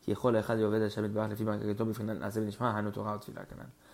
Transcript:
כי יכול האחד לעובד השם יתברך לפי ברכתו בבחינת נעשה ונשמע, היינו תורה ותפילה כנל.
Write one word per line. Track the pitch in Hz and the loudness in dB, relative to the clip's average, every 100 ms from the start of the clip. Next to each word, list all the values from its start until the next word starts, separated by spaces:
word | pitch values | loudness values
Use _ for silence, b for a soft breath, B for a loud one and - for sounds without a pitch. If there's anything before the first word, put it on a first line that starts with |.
כי | - | -2
יכול | 101 127 110 | 2 4 4
האחד | 107 113 | 4 2
לעובד | 107 107 | 4 4
השם | 107 104 107 | 2 0 0
יתברך | 107 107 | 0 0
לפי | 107 110 | 0 0
ברכתו | 104 104 104 113 | 0 0 0 0
בבחינת | 107 110 101 | 0 -4 -4
נעשה | 92 107 | -2 -2
ונשמע, | 107 101 123 | -2 0 0
היינו | 107 104 | 2 -2
תורה | 104 104 104 | -2 -4 -4
ותפילה | - - 98 | -8 -12 -12
כנל. | - - - B | -14 -16 -18 B